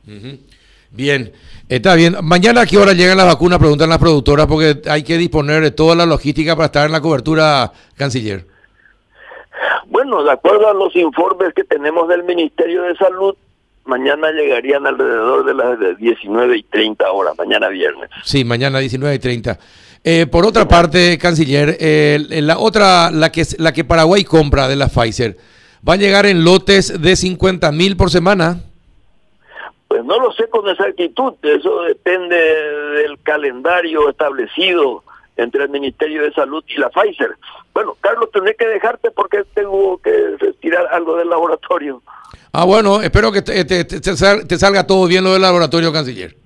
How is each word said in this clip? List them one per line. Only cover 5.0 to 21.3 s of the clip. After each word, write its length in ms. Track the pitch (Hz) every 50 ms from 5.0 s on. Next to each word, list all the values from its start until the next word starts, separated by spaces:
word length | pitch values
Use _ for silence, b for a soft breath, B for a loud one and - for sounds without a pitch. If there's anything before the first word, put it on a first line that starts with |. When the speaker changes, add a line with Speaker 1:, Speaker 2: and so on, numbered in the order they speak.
| 143
Speaker 1:
que 140 | 120 170
disponer 440 | 165 175 165 156 156 143 143 151 160 156
de 80 | 147
toda 240 | - - 156 160 170
la 100 | 170 170
logística 500 | 170 151 135 - 143 143 151 156 156 165
para 80 | 156 160
estar 180 | 143 - 147 147
en 60 | 156
la 100 | 160 160
cobertura, 720 | 139 165 156 127 104 156 160 156 156 151 147 135 120 - b b b b b
canciller. 500 | - 135 139 117 131 107 107 98 92 87 b b b b b b b b b b _ _ B B B B B B B B B B B B B B B B
Speaker 2:
Bueno, 360 | - - 226 269 277 226 170 143
de 80 | 147
acuerdo 360 | 135 - - 175 208 208 214 214
a 40 | 208
los 220 | 190 196 180 -
informes 580 | 175 170 156 - - 170 160 - 175 190 170 -
que 100 | - 185
tenemos 440 | _ - 151 143 151 160 170 165
del 160 | 165 180 175 175
Ministerio 600 | 180 180 175 160 147 _ - 165 170 170 180 180
de 120 | 180 170
Salud, 400 | - 196 185 185 185 196 196 190 _ _ _ _ _ _ _ _ _ _
mañana 460 | 131 127 127 131 139 143 151 156 156
llegarían 540 | 160 156 147 139 127 117 117 135 143 139 143
alrededor 580 | 139 135 127 131 127 117 113 113 123 135 139 135
de 80 | 135 131
las 260 | 131 120 123 123 113
de 160 | 101 92 87
diecinueve 640 | 95 110 117 113 - - 98 104 117 123 123 123
y 60 | 107 -
treinta 480 | _ - 104 110 110 107 - - 95
horas, 240 | 95 98 95 87 -
mañana 300 | - 87 104 107 107 107 101
viernes. 400 | 98 90 82 76 69 69 - - B B B
Speaker 1:
Sí, 200 | - - 139 127
mañana 360 | 117 120 117 135 139 135 135
diecinueve 360 | 135 123 117 131 135 147 143
y 40 | 123
treinta. 400 | - 127 123 117 113 120 107 b b b b b b b b b _
Eh, 240 | 160 165 165 165
por 180 | 127 135 170 180
otra 180 | 220 247 226 202
Speaker 2:
Mañana. 160 | - 170 170
Speaker 1:
parte, 360 | 175 165 147 180 175 175 170
canciller, 600 | - - 175